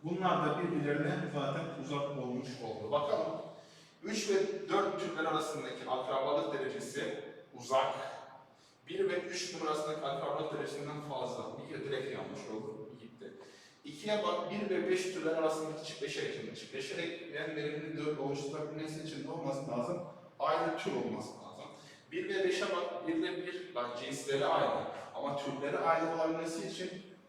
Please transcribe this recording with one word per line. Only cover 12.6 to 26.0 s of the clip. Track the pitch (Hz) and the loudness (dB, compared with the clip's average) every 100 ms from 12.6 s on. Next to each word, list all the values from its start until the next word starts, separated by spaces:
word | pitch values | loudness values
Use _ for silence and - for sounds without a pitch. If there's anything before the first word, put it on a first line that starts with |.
| 107 107 - - | -6 -8 -12 -14
Gitti. | 117 - - - - - - - | -16 -14 -14 -14 -18 -20 -20 -16
İkiye | - - 208 214 | -14 -6 0 2
bak, | - - - | 2 0 0
bir | 208 202 | -2 2
ve | 180 185 | 2 4
beş | 185 | 4
türler | - 160 156 | 2 0 2
arasındaki | 160 156 160 156 156 | 4 4 2 0 -4
çiftleşerek, | - - - - - - | -6 -4 -4 -2 -2 -2
şimdi | - - | -6 -8
çiftleşerek | - 135 - 170 165 - - 151 | -8 -6 -4 -2 -2 -4 -6 -4
en | 156 151 | -4 -2
verimli | 147 151 151 - | -2 -2 -4 -2
dört | 147 147 | 0 0
oluşturabilmesi | 139 139 139 151 151 156 156 156 | 0 0 -2 -2 -4 -4 -4 -4
için | - 143 - | -6 -6 -4
ne | |
olması | - - 139 - | -4 -2 -2 0
lazım? | 120 123 175 - - - - | 0 0 -2 -4 -12 -18 0
Aynı | - 247 - 320 | 4 4 4 2
tür | - | 0
olması | 127 117 - - | 0 0 -2 -6
lazım. | - - - - - - - - | -10 -12 -12 -14 -14 -18 -20 -6
Bir | - - | -2 0
ve | 381 | 4
beşe | - - 208 - | 4 4 2 2
bak, | - - 160 | 0 -2 0
bir | |
ile | 165 185 - 180 | 2 2 0 -4
bir, | 180 175 | -6 -4
bak | 120 120 123 | -2 -2 -2
cinsleri | 135 135 139 139 - | -4 -4 0 4 6
aynı. | - - - - - - | 6 6 4 0 -6 -8
Ama | 143 143 143 | -4 -2 -2
türleri | 139 123 143 170 | -2 -2 0 2
aynı | 165 165 | 4 4